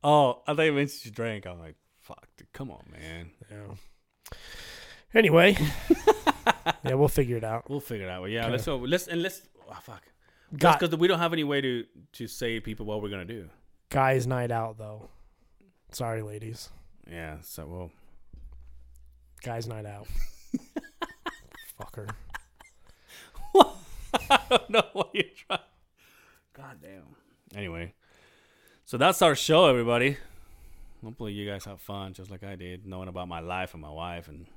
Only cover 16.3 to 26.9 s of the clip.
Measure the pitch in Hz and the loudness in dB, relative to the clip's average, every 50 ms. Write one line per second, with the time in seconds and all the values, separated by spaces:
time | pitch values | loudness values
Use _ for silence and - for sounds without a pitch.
16.3 | 104 107 107 110 113 117 - - - - - - - - - - 82 85 82 78 | -10 -10 -10 -10 -12 -12 -14 -16 -18 -20 -20 -20 -20 -20 -20 -16 -12 -10 -10 -10
17.3 | 76 76 80 - - - 80 73 85 90 90 82 _ _ - - - - - - | -10 -12 -14 -16 -14 -14 -12 -10 -10 -10 -10 -12 _ _ -20 -20 -20 -20 -20 -20
18.3 | - - - - - - - - - - - - - - - - - - _ _ | -18 -18 -16 -16 -16 -16 -18 -18 -18 -18 -20 -20 -20 -20 -20 -20 -20 -20 _ _
19.3 | - - - 127 117 117 113 113 113 107 107 104 101 101 107 - - - - - | -20 -14 -10 -8 -6 -6 -6 -8 -8 -10 -10 -12 -14 -14 -12 -4 -2 -2 0 -2
20.3 | - - - - - - - - _ 311 - - _ _ - - - _ - 349 | -4 -10 -18 -6 -6 -6 -6 -6 _ -10 -10 -10 _ _ -10 -10 -10 _ -12 -12
21.3 | - - - - - - - - - _ - - - - 104 104 - - - - | -12 -12 -20 -20 -20 -20 -20 -20 -18 _ -16 -14 -12 -12 -12 -12 -12 -12 -14 -14
22.3 | - - - _ _ _ - - _ _ - - - _ _ _ - - - - | -14 -16 -16 _ _ _ -20 -20 _ _ -20 -20 -20 _ _ _ -20 -20 -20 -18
23.3 | _ - - - - 392 330 - - - - - - - - - - 262 - - | _ -12 -12 4 10 10 10 10 8 -14 -16 -14 -14 -14 -12 -4 -4 -4 2 4
24.3 | 277 - - - 262 233 - - 208 - 175 - - 190 190 - - 208 - - | 4 4 4 4 2 2 2 4 2 2 2 2 0 -4 -4 -2 0 -2 -2 -2
25.3 | - - - _ - - - _ _ _ _ _ _ _ _ _ _ _ _ _ | -4 -20 -10 _ -6 -6 -6 _ _ _ _ _ _ _ _ _ _ _ _ _
26.3 | _ _ _ _ _ - 139 - - - 71 87 | _ _ _ _ _ -20 -18 -18 -18 -20 -20 -20